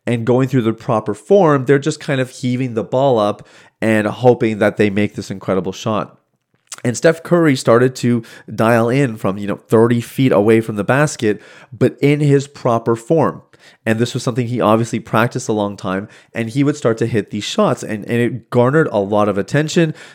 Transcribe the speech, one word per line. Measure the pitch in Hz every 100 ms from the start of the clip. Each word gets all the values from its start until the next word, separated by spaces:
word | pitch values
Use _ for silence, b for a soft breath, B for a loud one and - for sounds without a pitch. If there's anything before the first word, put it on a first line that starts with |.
| -
and | 120 113
going | 123 131
through | 131
the | 110
proper | 110 - 113 107
form. | 104 - 202 170 143
They're | 127 139
just | 147 151
kind | - 135
of | 123
heaving | - 123 123 131
the | 113
ball | 95 127 139 117
up | 104 101 b b b _
and | 110 110 104
hoping | - 123 117 117 107
that | 104 -
they | 104
make | 98 104 -
this | 101
incredible | 95 - 95 92
shot. | 92 113 107 - _ _ _ _ _ _ -
And | 123 117
Steph | 160 160
Curry | - 175 160 131
started | - 117 131 131
to | 123 120 120 B -
dial | 107 110 117 113
in | 131 139 110
from, | 104 98
you | 101
know, | 98
thirty | - 113 117 120
feet | 117 - 131
away | 92 104 113
from | 110 104
the |
basket, | 95 127 147 - 110 101 B B B
but | 113 170 -
in | 139 147
his | 147 139 135
proper | - 131 117 117 117
form. | - 165 117 - - b b b
And | - 110
this | 120
was | 127
something | 131 117 117
he | 123
obviously | 87 110 113 113
practiced | - 117 120 131 -
a |
long | 107 101 98
time, | 98 95 104 b b
and | - 113
he | 120
would | 139 147
start | 123 113
to | 117
hit | 113 95
these | 104
shots, | - - 202 127
and, | - 107 98
and | 120
it | 120 123 -
garnered | 123 123 151 160
a | 110
lot | 98 104 104
of | 98
attention. | 95 139 156 - 165 B B